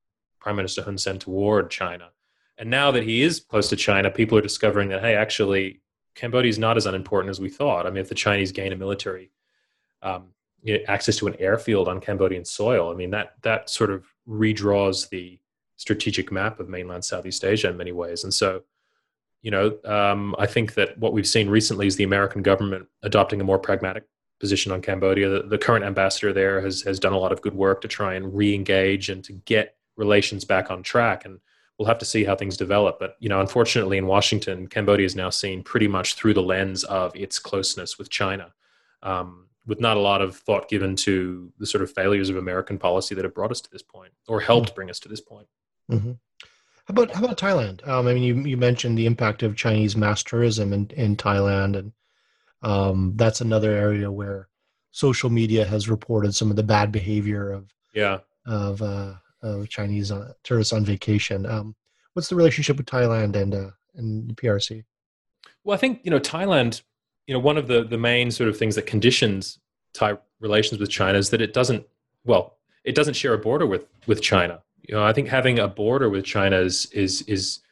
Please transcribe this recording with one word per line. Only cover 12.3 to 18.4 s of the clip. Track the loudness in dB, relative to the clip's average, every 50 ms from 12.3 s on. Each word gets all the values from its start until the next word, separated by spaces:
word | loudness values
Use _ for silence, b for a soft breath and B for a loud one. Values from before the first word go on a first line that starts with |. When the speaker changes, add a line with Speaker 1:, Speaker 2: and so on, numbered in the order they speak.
| 0 -4 -8
Speaker 1:
soil, | -10 -6 -2 0 2 2 2 0 -2
I | -4
mean, | -6 -6 -6
that, | -6 -6 -6 -8 -12 _ -2
that | -2 -2 -2 -4 -8
sort | -4 -2 -2 -2
of | -2 -4 -8 _ _ _ _
redraws | -10 -2 0 2 2 2 0 2 2 2 4 2 2 0 -2 -6 -8
the | -8 -12 -12 -14 -18 _ _ _ _ _ _ _ _
strategic | -14 -4 -4 -4 -2 -2 -4 -4 -4 -6 -4 -4
map | -4 -4 -4 -6 -8
of | -12 -12
mainland | -10 -10 -10 -10 -10 -10 -8
Southeast | -8 -8 -8 -8 -8 -8 -4 0
Asia | 0 0 2 0 -2
in | -2
many | -4 -8 -8 -8
ways. | -8 -8 -6 -8 -8 -6
And | -4 -2
so, | 0